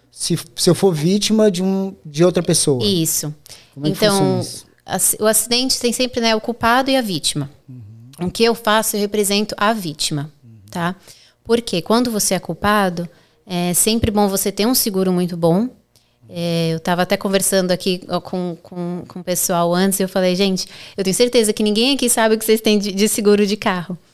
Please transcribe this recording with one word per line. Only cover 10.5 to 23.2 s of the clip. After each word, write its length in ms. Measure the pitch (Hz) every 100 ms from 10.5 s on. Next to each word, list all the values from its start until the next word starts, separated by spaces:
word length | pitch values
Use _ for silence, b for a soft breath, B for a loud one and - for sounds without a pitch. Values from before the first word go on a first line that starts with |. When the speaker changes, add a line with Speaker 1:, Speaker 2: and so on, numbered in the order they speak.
| 113 101
Speaker 2:
tá? 240 | 180 170 185 b b b b
Porque 380 | - 233 226 175
quando 280 | - 220 254
você 220 | 214 -
é 60 | 180
culpado, 680 | - 165 202 214 190 175 170 b b b -
é 280 | 180 175
sempre 360 | 175 - 226 226
bom 160 | 208 208
você 240 | 190 202
ter 140 | 196 208
um 80 | 254
seguro 360 | - 190 185
muito 240 | 180 180 175
bom. 320 | 165 175 247 - _ _ _ _ -
É, 420 | 175 170 165 165
eu 60 | 160
tava 220 | 160 175
até 120 | 180 196
conversando 560 | 202 196 185 196 185
aqui, 300 | 180 - 180 -
ó, 100 | 175
com, 380 | - 185 180 165
com, 420 | - 180 175 175 -
com 120 | 180
o 40 |
pessoal 500 | 180 180 - 175 170
antes, 240 | 175 196 185
e 40 |
eu 60 | 190
falei, 260 | 190 185 180
"Gente, 320 | 196 185 - B B B
eu 60 | 190
tenho 100 | 185
certeza 380 | 240 247 208
que 100 | 214
ninguém 320 | 214 208 254 277
aqui 140 | 247
sabe 260 | 240 220 220
o 20 |
que 60 |
vocês 160 | - 220
têm 180 | 220 208
de, 140 | 202
de 160 | 190 208
seguro 400 | 220